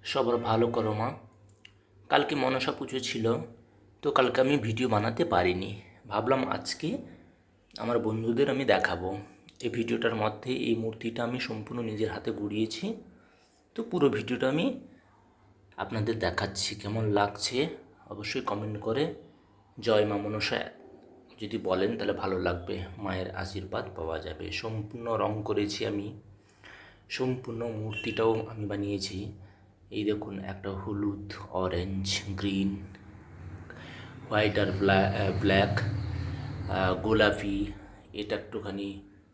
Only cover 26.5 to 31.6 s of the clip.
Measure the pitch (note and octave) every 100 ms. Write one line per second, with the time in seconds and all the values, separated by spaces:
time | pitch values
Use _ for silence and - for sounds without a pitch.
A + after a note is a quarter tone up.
26.5 | - - - - - - - C3 B2+ A#2+
27.5 | A2+ A#2 A2 A2 - A2+ A2 A2+ A2 A2
28.5 | A2 G#2 G2+ G2+ G2+ - F#2+ - - -
29.5 | - - _ - G#2+ G#2 G#2 G#2 G2 F#2+
30.5 | F#2+ G2 F#2+ A2 G2+ G2+ G2 - - G2
31.5 | F#2